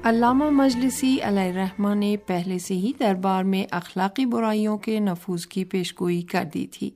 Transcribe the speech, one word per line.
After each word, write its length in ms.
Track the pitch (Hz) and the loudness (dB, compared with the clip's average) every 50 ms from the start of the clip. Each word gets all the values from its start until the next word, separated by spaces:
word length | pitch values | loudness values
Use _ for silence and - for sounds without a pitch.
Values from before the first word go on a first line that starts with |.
| - | 2
علامہ 440 | 233 226 226 240 233 254 269 294 302 | 2 4 4 4 4 4 4 4 4
مجلسی 680 | 294 277 269 269 247 240 254 269 254 - - 262 262 269 | 4 6 6 4 4 2 0 0 0 0 2 2 2 2
علیہ 280 | - - 202 202 190 185 | 2 0 2 2 0 0
الرحمہ 460 | 180 185 190 185 185 - 202 202 208 | 0 -2 -2 -4 -2 -2 0 0 2
نے 220 | 208 202 208 208 208 | 2 2 0 0 -2
پہلے 420 | 208 - 190 175 170 185 190 180 | -2 -4 -2 -2 -2 -2 -4 -6
سے 140 | 175 - 196 | -4 -4 -4
ہی 180 | 180 185 233 277 - | -2 -2 -2 -2 0
دربار 440 | 277 214 190 185 185 196 190 185 185 | 0 0 0 2 0 0 0 2 2
میں 220 | 196 190 190 202 - | 2 0 0 0 -2
اخلاقی 540 | - 175 175 - - 185 190 196 196 - 262 | -4 -6 -6 -6 -4 -2 -2 -2 0 -2 -2
برائیوں 520 | 247 233 233 226 220 214 214 214 214 214 208 | 0 0 0 0 0 0 0 0 -2 -2 -4
کے 220 | 208 - 220 214 | -4 -4 -2 0
نفوذ 460 | 208 202 175 170 - - 180 170 170 | 0 -2 -2 -4 -6 -6 -6 -6 -6
کی 200 | - - 190 185 | -6 -6 -6 -6
پیشگوئی 560 | 180 - 190 180 175 - - 175 175 175 175 | -2 -2 -4 -4 -4 -6 -4 -2 -2 0 -2
کر 220 | 175 175 - 185 180 151 - | -4 -2 -4 -4 -4 -4 -6
دی 140 | 185 - - | -8 -8 -8
تھی۔ 220 | - - - - - | -8 -10 -10 -10 -10